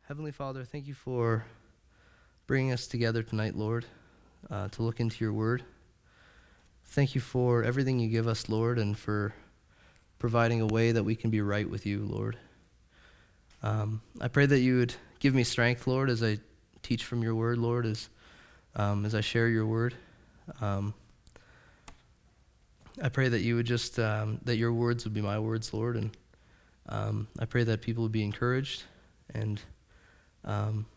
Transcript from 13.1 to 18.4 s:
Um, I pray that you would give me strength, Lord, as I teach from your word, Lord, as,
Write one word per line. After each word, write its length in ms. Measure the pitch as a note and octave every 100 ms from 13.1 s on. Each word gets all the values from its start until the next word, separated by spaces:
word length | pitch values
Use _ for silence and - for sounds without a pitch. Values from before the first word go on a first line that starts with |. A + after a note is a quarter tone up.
| - _ _ _ -
Um, 400 | A2 G#2+ G#2+ A2 - -
I 100 | B2
pray 180 | - C#3+
that 140 | C#3
you 180 | B2+ B2+
would 160 | A#2+ - - -
give 160 | C#3 C3
me 80 |
strength, 420 | A#2 - A#2+ A#2+ -
Lord, 240 | C3 C3+
as 140 | A#2
I 160 | A2+ G#2+ - - _ -
teach 240 | - A#2 -
from 160 | A#2+
your 140 | A2+ A2+
word, 240 | A2+ A#2+
Lord, 260 | A#2 A#2+ A#2
as, 240 | A2 - - - -